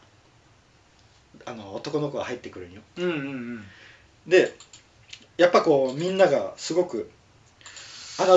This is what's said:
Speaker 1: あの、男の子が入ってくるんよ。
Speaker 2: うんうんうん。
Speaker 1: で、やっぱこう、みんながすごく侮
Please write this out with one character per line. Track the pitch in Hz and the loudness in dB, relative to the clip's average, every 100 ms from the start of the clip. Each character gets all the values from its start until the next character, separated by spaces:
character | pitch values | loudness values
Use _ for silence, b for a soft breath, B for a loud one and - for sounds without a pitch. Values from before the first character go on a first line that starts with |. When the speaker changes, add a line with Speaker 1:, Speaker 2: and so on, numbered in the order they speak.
| _ _ _ _ _ _ _ _ _ _ _ _ _ - - | _ _ _ _ _ _ _ _ _ _ _ _ _ -20 -16
Speaker 1:
あ | |
の、 | 113 98 | -14 -12
男 | 107 147 147 | -12 -6 -6
の | 147 | -4
子 | 117 | -6
が | |
入 | - 123 | -8 -10
っ | |
て | 95 | -12
く | 92 | -16
る | 87 | -18
ん | |
よ。 | 92 - 175 | -20 -18 -8
Speaker 2:
う | |
ん | |
う | 180 | -6
ん | |
う | 156 139 131 120 117 | -6 -8 -10 -12 -14
ん。 | 98 B B B B _ 160 | -16 B B B B _ 2
Speaker 1:
で、 | 180 - - - - _ _ _ - _ - | 4 2 -2 -20 -20 _ _ _ -20 _ 2
や | 175 | 4
っ | |
ぱ | 202 | 4
こ | 175 139 131 | 4 2 0
う、 | 139 | -4
み | 180 | -4
ん | 190 | 2
な | 175 | 2
が | 127 95 - | 2 -4 -10
す | - | -6
ご | 165 | -2
く | 175 110 - _ _ _ _ _ B B B B B B | -2 -4 -10 _ _ _ _ _ B B B B B B
侮 | 185 | 6